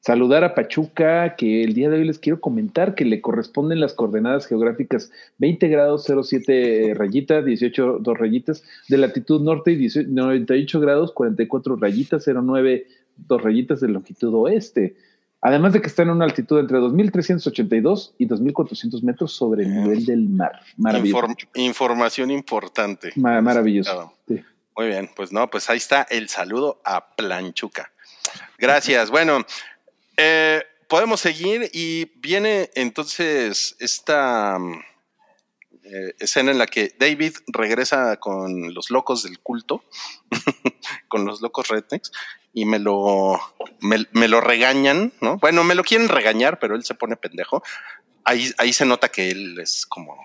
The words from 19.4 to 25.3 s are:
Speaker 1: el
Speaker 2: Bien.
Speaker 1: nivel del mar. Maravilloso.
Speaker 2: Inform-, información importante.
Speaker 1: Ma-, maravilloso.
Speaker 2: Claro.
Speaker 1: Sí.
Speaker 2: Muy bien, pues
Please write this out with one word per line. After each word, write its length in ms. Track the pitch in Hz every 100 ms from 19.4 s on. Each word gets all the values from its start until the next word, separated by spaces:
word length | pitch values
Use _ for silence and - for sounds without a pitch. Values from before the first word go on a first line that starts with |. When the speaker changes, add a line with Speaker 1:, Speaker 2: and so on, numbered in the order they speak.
| 120 107
Speaker 1:
el 60 | 98
Speaker 2:
Bien. 120 | 101
Speaker 1:
nivel 200 | 104 107 117
del 220 | 117 107
mar. 320 | 95 85 - - -
Maravilloso. 500 | 110 110 101 101 117
Speaker 2:
Inform-, 100 | 120 -
información 760 | 123 127 113 127 120 117 - 131
importante. 840 | 139 135 110 95 - 104 98 90 135
Speaker 1:
Ma-, 240 | 127 117
maravilloso. 500 | 113 120 107 101 95
Speaker 2:
Claro. 220 | 92 82 _ _
Speaker 1:
Sí. 180 | 107 - _ _ -
Speaker 2:
Muy 100 | 113
bien, 240 | 98 98
pues 180 | - 95